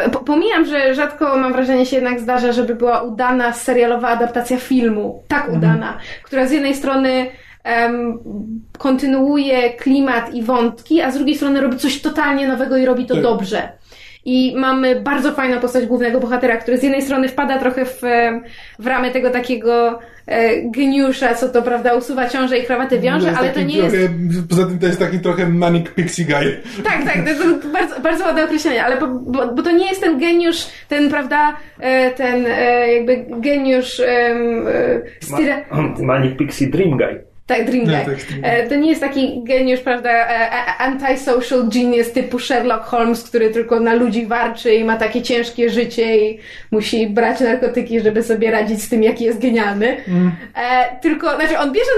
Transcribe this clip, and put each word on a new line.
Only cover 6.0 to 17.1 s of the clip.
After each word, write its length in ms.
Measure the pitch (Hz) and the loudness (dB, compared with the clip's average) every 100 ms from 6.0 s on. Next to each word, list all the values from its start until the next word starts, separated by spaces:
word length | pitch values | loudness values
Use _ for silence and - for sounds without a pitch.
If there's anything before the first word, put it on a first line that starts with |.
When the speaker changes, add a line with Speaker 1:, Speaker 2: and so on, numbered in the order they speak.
| - - | -14 -16
Speaker 1:
która 240 | - 262 254 | -6 -2 0
z 40 | |
jednej 240 | 294 277 277 | 2 0 -2
strony, 500 | 269 269 262 254 254 - - - | 0 0 2 0 -2 -8 -20 -14
em, 560 | 233 233 233 240 240 226 - 208 214 226 - - | -4 0 0 -2 -4 -6 -10 -12 -10 -12 -14 -4
kontynuuje 920 | 277 262 277 269 269 294 277 254 240 | 0 0 2 2 2 2 2 2 0
klimat 600 | - 277 277 269 240 233 | 0 0 2 2 0 -2
i 100 | 247 | -6
wątki, 580 | 220 247 233 233 - 320 | -2 2 0 -2 0 0
a 100 | 269 | 2
z 40 | 262 | 0
drugiej 200 | 277 294 | 0 0
strony 260 | 277 277 | 0 2
robi 160 | 262 240 | 2 0
coś 240 | 277 - | -2 -2
totalnie 460 | 311 311 285 277 269 | -4 -2 0 0 0
nowego 300 | 247 262 262 | -2 0 2
i 80 | 254 | 2
robi 200 | 247 - | 0 0
to 80 | |
Speaker 2:
Tak. 100 | 247 | 0
Speaker 1:
dobrze. 460 | 233 202 190 208 - - - - - - - | 2 0 -2 -4 -6 -12 -20 -20 -20 -14 -2
I 280 | 254 254 247 | 0 2 2
mamy 440 | 262 262 262 247 | 2 4 2 2
bardzo 300 | 208 285 285 | 0 0 0
fajną 280 | 285 262 247 | 0 0 0
postać 260 | 247 254 233 | 0 0 0
głównego 340 | 240 240 254 | 0 2 0
bohatera, 380 | 240 247 254 226 | 0 0 2 0
który 200 | - 247 | 0 0
z 60 | |
jednej 180 | 277 269 | 2 0
strony 260 | 269 | 0